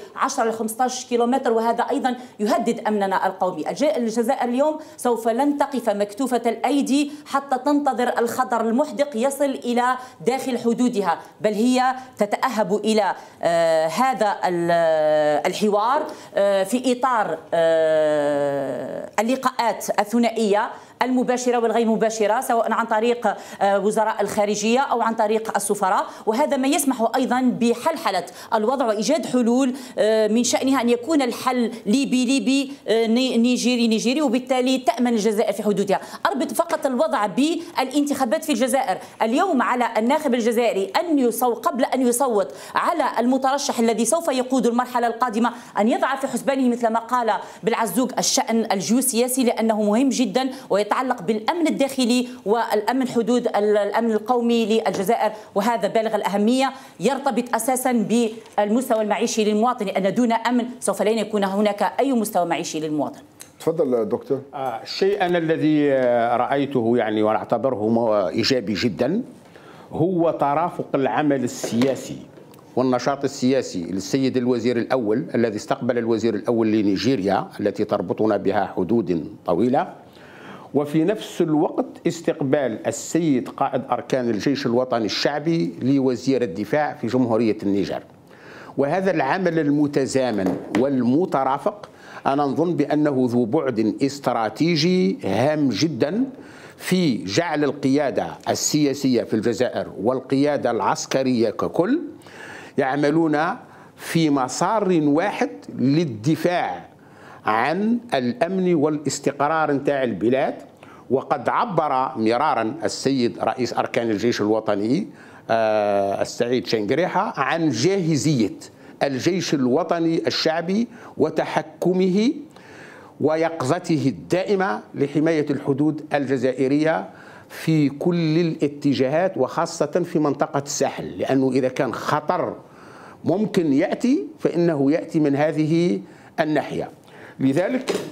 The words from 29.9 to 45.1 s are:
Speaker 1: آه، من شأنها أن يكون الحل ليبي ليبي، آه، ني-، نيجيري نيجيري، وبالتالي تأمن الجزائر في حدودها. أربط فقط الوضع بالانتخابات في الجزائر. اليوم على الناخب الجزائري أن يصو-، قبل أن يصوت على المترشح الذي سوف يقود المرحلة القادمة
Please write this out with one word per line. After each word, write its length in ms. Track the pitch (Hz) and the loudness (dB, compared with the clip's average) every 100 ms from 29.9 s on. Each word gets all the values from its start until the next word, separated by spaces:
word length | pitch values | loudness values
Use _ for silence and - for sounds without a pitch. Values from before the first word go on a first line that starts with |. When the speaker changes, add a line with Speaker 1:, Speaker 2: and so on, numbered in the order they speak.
| - | 0
Speaker 1:
آه، 300 | 208 220 214 | 2 4 4
من 160 | 220 | 2
شأنها 380 | 247 302 262 269 | 2 0 2 2
أن 80 | 240 | 2
يكون 320 | 240 240 320 | 0 2 2
الحل 500 | 254 - 254 254 226 - - | 2 -2 -2 0 0 -2 0
ليبي 400 | 247 262 254 247 | 0 2 0 2
ليبي، 460 | 269 208 269 269 277 - | 2 2 0 0 -6 0
آه، 200 | 220 226 | 2 4
ني-، 300 | 226 262 233 | 2 2 2
نيجيري 500 | 240 247 233 247 233 | 2 2 2 2 2
نيجيري، 340 | 220 196 269 | 2 2 2
وبالتالي 560 | 294 240 254 254 247 262 | 2 0 0 0 2 0
تأمن 300 | 262 320 247 | 0 0 2
الجزائر 460 | 233 202 208 220 | 2 2 2 0
في 100 | 208 | 0
حدودها. 360 | 208 190 190 180 - - - | 0 0 0 -2 -4 -4 -2
أربط 260 | 254 320 | -2 -2
فقط 340 | - 339 311 285 | -2 -2 0 -2
الوضع 400 | 247 - 233 208 | 0 0 0 -2
بالانتخابات 1160 | 170 294 339 - - 254 285 285 277 262 320 | 0 0 0 -6 -4 -2 0 0 0 0 -2
في 80 | 311 | -2
الجزائر. 460 | 247 254 262 208 185 - - | 0 0 0 0 -4 -6 -4
اليوم 400 | 226 262 381 285 | 0 2 2 2
على 240 | 196 247 233 220 | 0 0 0 0
الناخب 360 | 226 302 294 | 0 0 0
الجزائري 580 | 247 226 226 233 185 190 277 | 0 0 2 0 0 0 -2
أن 200 | 339 294 | 0 2
يصو-، 340 | 240 220 247 | 2 2 -2
قبل 300 | 220 339 269 | 0 -2 0
أن 240 | 269 254 254 | -2 0 0
يصوت 460 | 240 277 214 190 - - - | 2 0 0 -2 -6 -6 -4
على 280 | 214 339 254 - | -2 0 -2 0
المترشح 600 | 240 254 262 277 277 226 | 0 2 0 -2 -2 0
الذي 260 | 226 214 226 | 0 2 0
سوف 220 | 330 330 | 0 0
يقود 400 | 262 247 262 240 | -2 0 0 2
المرحلة 400 | 233 240 240 | 0 0 0
القادمة 440 | 233 | -2